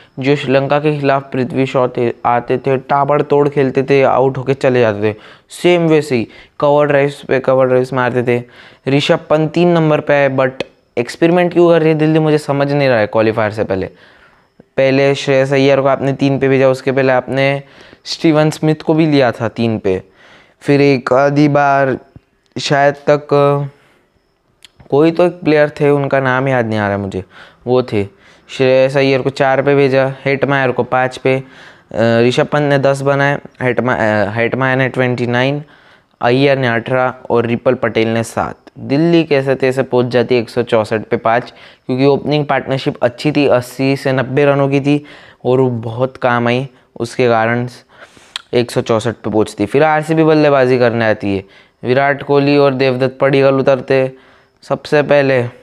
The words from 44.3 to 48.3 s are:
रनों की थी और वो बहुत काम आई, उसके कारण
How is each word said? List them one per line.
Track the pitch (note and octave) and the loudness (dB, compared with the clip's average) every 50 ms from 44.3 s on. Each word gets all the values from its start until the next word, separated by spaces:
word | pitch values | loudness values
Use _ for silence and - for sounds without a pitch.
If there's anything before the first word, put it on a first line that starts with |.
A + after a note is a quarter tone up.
| C3 C#3 D3 | 0 0 2
रनों | C#3+ C#3 C#3 C#3 C#3 | 2 2 0 0 0
की | C#3 C#3+ | 0 -2
थी | C3+ C#3+ D3 D3 D3 - - - - - - _ _ | 0 0 0 0 -2 -8 -20 -20 -20 -20 -20 _ _
और | B2 B2+ C3 | 0 0 2
वो | C3 B2+ | 2 0
बहुत | B2 A2+ A2+ A#2 A2 A#2 B2+ C3 C3 | -2 -4 -8 -8 -4 -4 -4 -6 -4
काम | - - B2+ A#2+ A#2+ A#2+ A#2+ | -4 -2 -2 0 0 0 0
आई, | A#2+ B2 B2+ C3 - _ _ _ _ - | -2 -2 -4 -8 -14 _ _ _ _ -8
उसके | A#2+ A#2 - - C3 A#2+ | -8 -8 -2 -2 0 2
कारण | A#2 A2+ A2 A#2 A#2 A#2+ A#2+ B2 - - _ _ _ - - - _ - - - | 2 2 0 0 0 -2 -4 -6 -10 -16 _ _ _ -20 -20 -20 _ -20 -20 -18